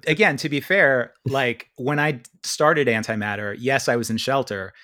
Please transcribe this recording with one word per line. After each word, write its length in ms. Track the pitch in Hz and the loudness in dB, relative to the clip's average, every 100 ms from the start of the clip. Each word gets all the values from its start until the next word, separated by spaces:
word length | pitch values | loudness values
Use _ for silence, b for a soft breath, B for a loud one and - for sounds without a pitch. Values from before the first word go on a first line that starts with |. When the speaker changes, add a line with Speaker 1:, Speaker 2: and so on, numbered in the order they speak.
| - | -2
Speaker 1:
again, 300 | 156 202 139 | 2 2 2
to 100 | 156 | -2
be 120 | 143 | -4
fair, 520 | - 190 147 131 117 _ | 0 4 4 2 -2 _
Speaker 2:
<laughs> 60 | 127 | -4
Speaker 1:
like, 420 | 135 123 117 - - | 0 0 -2 -10 -6
when 220 | 127 147 | -2 0
I 220 | 151 131 - _ | 0 -2 -10 _
started 420 | - - 151 160 127 | -8 2 2 4 2
Antimatter, 720 | 110 110 110 104 101 104 101 | 0 -2 -4 -4 -4 -8 -4
yes, 300 | 123 135 - | -2 0 2
I 80 | 120 | 0
was 120 | 113 | 0
in 80 | 113 | -2
Shelter, 560 | - 135 123 101 95 b | 0 -2 -2 -8 -10 b